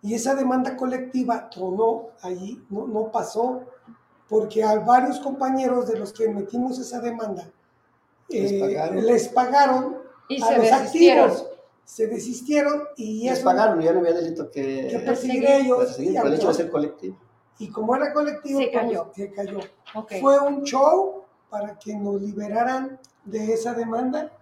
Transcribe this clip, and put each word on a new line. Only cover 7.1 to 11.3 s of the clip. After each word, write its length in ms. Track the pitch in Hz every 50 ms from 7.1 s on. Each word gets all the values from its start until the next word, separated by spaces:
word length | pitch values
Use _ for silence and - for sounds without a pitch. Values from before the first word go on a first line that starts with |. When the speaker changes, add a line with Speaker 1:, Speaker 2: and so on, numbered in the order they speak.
| 233 226 226 208 190 175 170 - _ _ _ _ _ _ _ _ _ _ _ _ _ _ _ _
Speaker 2:
Les 220 | - - 196 196 196
Speaker 1:
eh, 60 | 196
Speaker 2:
pagaron. 440 | 196 196 - 151 - 170 190 190 220
Speaker 1:
les 220 | 226 240 220 -
pagaron 680 | - - 254 247 247 262 285 285 262 254 262 262 - - - - - - _ _ _
Speaker 3:
Y 120 | 269 269
Speaker 1:
a 40 | 226
Speaker 3:
se 80 | 226 262
Speaker 1:
los 60 | 247 226 226
Speaker 3:
desistieron. 560 | 254 269 - - - 330 339 349 - - - -